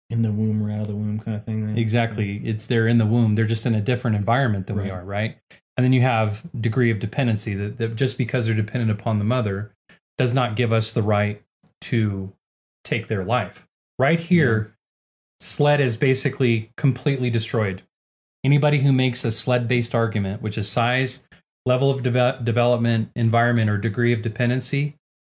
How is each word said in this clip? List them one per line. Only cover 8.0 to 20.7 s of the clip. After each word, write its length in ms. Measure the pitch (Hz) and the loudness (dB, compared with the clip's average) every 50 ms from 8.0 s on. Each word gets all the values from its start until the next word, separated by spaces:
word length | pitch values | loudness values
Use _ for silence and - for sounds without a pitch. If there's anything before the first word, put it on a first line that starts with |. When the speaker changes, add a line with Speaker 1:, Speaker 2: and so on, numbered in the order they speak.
| 139 123 - - | -2 -2 0 -2
Speaker 2:
because 280 | 127 113 - 127 113 | -4 -2 -2 -2 0
they're 80 | 113 110 | 0 0
dependent 360 | 107 107 - - 123 117 110 | 0 -2 -2 -4 -2 -2 -2
upon 280 | 110 107 - 117 110 104 | -2 -2 -2 -2 -2 0
the 40 | 101 | 0
mother 460 | 107 127 127 113 104 98 98 107 - _ _ _ _ - _ _ _ _ - | 0 0 0 -2 -2 -4 -6 -8 -10 _ _ _ _ -20 _ _ _ _ -2
does 160 | 127 120 120 | -2 0 2
not 240 | 139 123 110 107 104 | 0 0 0 0 -2
give 160 | 123 110 113 | 0 2 2
us 180 | 113 107 - | 0 0 0
the 100 | - 117 | -2 -2
right 400 | 104 104 104 104 104 104 104 - _ _ _ _ _ _ _ _ | 0 2 2 2 2 0 -4 -8 _ _ _ _ _ _ _ _
to 520 | - - - 117 110 104 98 98 95 95 - _ _ _ _ _ _ _ _ _ _ | -8 -2 0 0 0 0 -2 -4 -8 -10 -12 _ _ _ _ _ _ _ _ _ _
take 240 | - 139 117 107 - | -6 -4 -4 -4 -4
their 160 | 110 98 92 | -4 -4 -2
life. 420 | 98 120 123 98 90 - - - _ _ _ _ _ _ - | -2 -2 -2 -2 -4 -10 -18 -20 _ _ _ _ _ _ 0
Right 220 | 131 143 165 165 | 2 2 2 0
here, 540 | 170 - 180 170 151 120 113 107 104 - _ | 0 2 2 4 4 4 2 2 0 -4 _
Speaker 1:
Yeah. 720 | _ _ _ _ _ _ _ _ _ _ _ _ _ - - | _ _ _ _ _ _ _ _ _ _ _ _ _ -6 -6
Speaker 2:
sled 320 | - - 147 147 147 143 | 0 2 4 4 4 4
is 160 | 139 123 113 | 2 0 0
basically 760 | 110 151 131 131 127 - 139 - - 135 120 117 110 107 - _ | 2 2 2 2 2 0 -2 0 2 2 2 2 2 -2 -6 _
completely 540 | - - 139 120 - - 143 139 123 127 123 | 0 2 2 2 2 0 -2 0 0 0 0
destroyed. 540 | 117 117 110 - - 113 107 98 92 90 - _ _ _ _ _ _ _ _ _ _ _ - | 0 0 -2 -2 -2 -2 0 -2 -4 -6 -10 _ _ _ _ _ _ _ _ _ _ _ 2
Anybody 360 | 135 143 147 143 147 147 143 | 4 4 4 4 4 2 4
who 120 | 131 143 | 4 4
makes 320 | 135 127 127 127 120 - - | 4 4 2 0 0 -2 -4
a 80 | 117 | -2
sled-based 640 | 110 - - - 127 123 120 113 127 123 117 - - | -2 -2 0 0 0 0 2 0 0 0 0 0 0
argument, 460 | 117 113 110 104 107 98 95 101 107 | 0 0 0 0 -2 -2 -2 -4 -4
which 160 | - 107 - 113 | -6 -6 -4 -4
is 100 | 98 | -4
size, 560 | - | -2